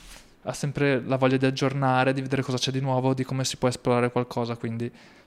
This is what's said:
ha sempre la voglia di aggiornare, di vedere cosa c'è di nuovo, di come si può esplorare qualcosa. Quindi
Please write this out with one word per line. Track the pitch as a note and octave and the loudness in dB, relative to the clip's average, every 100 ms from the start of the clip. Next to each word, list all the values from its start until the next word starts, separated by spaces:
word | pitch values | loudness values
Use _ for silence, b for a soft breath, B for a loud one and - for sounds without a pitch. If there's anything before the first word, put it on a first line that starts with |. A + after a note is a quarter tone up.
| B B B - | B B B -14
ha | - | -10
sempre | C3 D3 C#3 C#3+ C3 | -6 -4 0 2 2
la | - C3 | 0 2
voglia | C3 C3 | 4 4
di | C3 | 2
aggiornare, | C3+ C#3 C#3 C3+ B2+ B2+ | 2 0 0 2 4 2
di | C3+ | 0
vedere | C3 C3+ | 0 -2
cosa | B2+ B2+ | 0 -2
c'è | - | -2
di | C3 | -2
nuovo, | C3+ B2+ C3 | 0 0 2
di | C3 | 0
come | B2+ C3 | -2 -4
si | C3 - | -4 0
può | B2+ | -2
esplorare | B2 - A#2+ A#2+ | 0 0 2 2
qualcosa. | B2 B2 - A#2 A#2+ | 0 -2 -4 -4 -4
Quindi | A#2 A2+ A#2+ b b b | -6 -6 -6 b b b